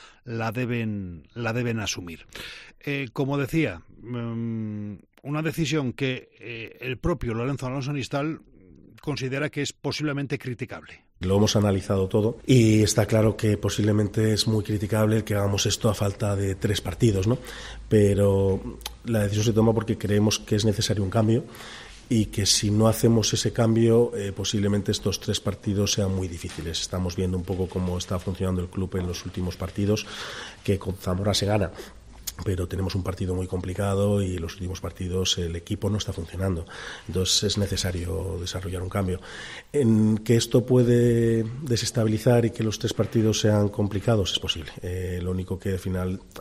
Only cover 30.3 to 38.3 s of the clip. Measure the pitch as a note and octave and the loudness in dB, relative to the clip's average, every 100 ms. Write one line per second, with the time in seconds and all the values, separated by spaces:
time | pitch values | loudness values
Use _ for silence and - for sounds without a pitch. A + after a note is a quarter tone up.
30.3 | - - - - F#2+ - F#2 - F#2 G2+ | -12 -14 -6 -2 -2 -2 -6 -2 -2 0
31.3 | F#2+ G2 G#2 F2+ - - - - - - | 0 2 2 0 -6 -16 -18 -20 -16 -12
32.3 | - - F2+ F2+ F#2 F#2+ F#2+ F2+ F2+ F#2 | -8 -4 -2 -2 -4 -2 -2 -4 -4 -4
33.3 | F2+ F2+ F#2 F2 F#2 G2+ G2 G2+ G2+ F#2+ | -2 -4 -4 -4 -4 0 2 2 2 0
34.3 | F2+ D#2+ - F2+ F2+ F2+ - F#2 F2+ F#2 | -4 -6 -8 -8 -6 -8 -6 -4 0 0
35.3 | - E2+ E2+ - G2 G2+ G#2 - F#2+ E2+ | 0 -2 -6 -6 -4 -2 -2 -4 -6 -8
36.3 | F#2+ F#2+ E2+ - - - - - F2+ F#2 | -4 -2 -2 -6 -12 -14 -14 -6 -2 0
37.3 | - G#2 G#2 G2 F2+ F#2+ F2 F2 F2 F2+ | 0 0 0 -2 -2 -4 -4 -4 -6 -6